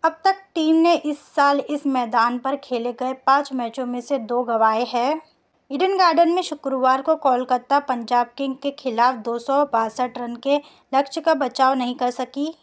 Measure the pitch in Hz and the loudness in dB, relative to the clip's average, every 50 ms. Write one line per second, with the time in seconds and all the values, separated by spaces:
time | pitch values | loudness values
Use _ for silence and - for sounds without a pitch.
0 | - 320 320 - _ 381 381 392 - _ _ 339 311 311 320 320 320 339 349 302 | 0 -2 -2 2 _ 0 0 0 -6 _ _ -2 2 2 4 4 4 4 4 2
1 | - 302 294 - - - - - 285 285 285 285 - - 294 294 294 285 269 254 | 0 -4 -6 -6 -10 -8 0 2 2 4 2 0 -2 -4 -6 -4 -4 -2 -2 -2
2 | 247 226 214 240 226 240 247 247 240 269 277 277 - - 254 233 233 247 233 233 | -4 -2 0 0 0 0 -2 -4 -4 -4 -6 -6 -6 -6 -6 -6 -4 -6 -6 -6
3 | - 254 262 262 _ - 269 285 294 - 269 254 240 233 220 - 254 240 247 247 | -6 -6 -6 -4 _ 2 2 2 2 -2 -6 -6 -6 -6 -6 -8 -8 -6 -6 -8
4 | 240 - 285 262 226 214 240 240 254 233 233 220 220 220 220 220 247 233 247 240 | -6 -4 -6 -6 -4 -4 -4 -4 -2 -2 0 2 2 2 2 2 -2 -2 -2 -2
5 | 240 269 311 320 - _ _ _ _ _ _ _ _ _ 277 285 359 381 392 370 | 0 0 -2 -4 -6 _ _ _ _ _ _ _ _ _ -4 -2 0 0 2 4
6 | 370 339 320 311 339 330 339 370 339 - 311 285 - 269 262 262 254 262 254 262 | 4 4 6 4 4 4 4 0 -2 -4 -8 -8 -6 -4 -2 2 2 2 2 2
7 | 277 320 320 311 - 277 254 247 254 247 254 247 240 _ 277 285 285 277 254 240 | 2 0 0 2 2 2 2 2 2 0 -2 -2 0 _ 0 0 0 0 -6 -6
8 | 233 220 247 240 240 240 _ - 277 269 262 269 - 285 277 - - 269 220 220 | -4 0 0 0 0 0 _ -8 -6 -6 -6 -4 -6 -8 -8 -6 -8 -6 0 2
9 | 240 254 262 233 214 240 233 240 233 - 269 277 294 285 285 226 226 226 220 - | 2 2 2 -2 -6 -6 -6 -6 -4 0 2 2 2 2 0 -2 -2 -2 -2 -4
10 | 247 247 240 247 247 233 240 240 - 269 285 294 285 - - _ _ _ - 262 | -6 -4 -4 -10 -10 -10 -10 -6 -2 0 0 0 -2 -6 -20 _ _ _ 0 0
11 | 285 285 - 330 302 330 320 269 277 247 254 - 262 262 269 262 254 240 247 247 | 0 0 -4 -4 0 0 0 2 0 -4 0 2 2 2 2 0 -2 -4 -4 -2
12 | 247 247 247 - 254 247 - 277 285 320 330 _ | -4 -4 -2 -4 -8 -8 -6 -6 -6 -6 -8 _